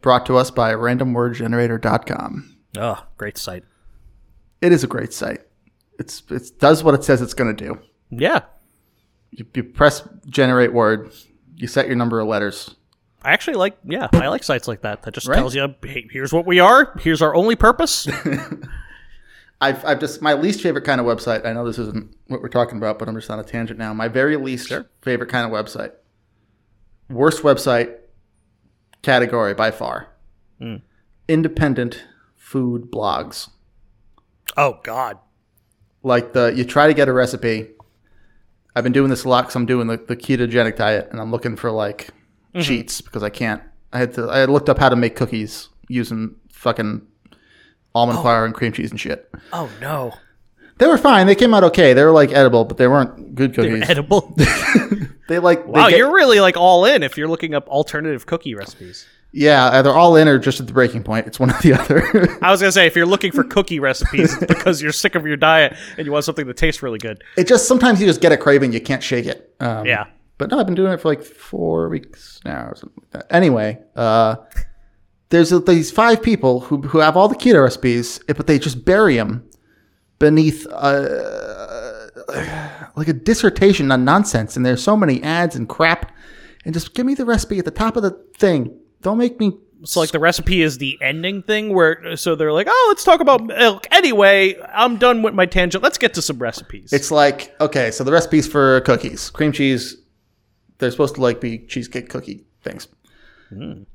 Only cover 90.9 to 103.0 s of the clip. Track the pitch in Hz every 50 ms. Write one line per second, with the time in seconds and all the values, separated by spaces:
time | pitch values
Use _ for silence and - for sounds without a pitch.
90.9 | 135 - 139 131 139 160 170 185 196 202 175 - 214 214 214 214 196 185 170 160
91.9 | 165 - 170 170 165 160 - 180 165 151 156 151 151 165 214 - 453 508 508 440
92.9 | 403 - - 392 330 339 247 285 269 240 220 226 233 226 240 233 196 196 - -
93.9 | - 359 381 294 233 202 202 196 202 196 190 190 185 - - - - 208 226 247
94.9 | 240 202 247 247 247 226 220 220 - 190 185 180 - 190 180 175 - - - 302
95.9 | - - 247 220 - 175 151 - 151 120 123 117 - - - _ - 104 92 -
96.9 | - 139 139 - 160 151 147 143 139 143 - - _ _ 151 151 - 143 123 113
97.9 | 110 - 131 131 151 170 165 - - 156 151 - - 147 139 135 131 131 127 -
98.9 | 123 117 - - - - - - - - 156 151 139 - 139 135 131 120 - -
99.9 | - _ _ _ _ _ _ _ _ _ _ _ _ _ _ _ _ _ 135 123
100.9 | 120 - 143 131 - 139 131 120 117 120 - 120 113 113 - - - 131 117 -
101.9 | - 127 120 - - - - - - - _ _ _ _ _ - - - - _
102.9 | _ _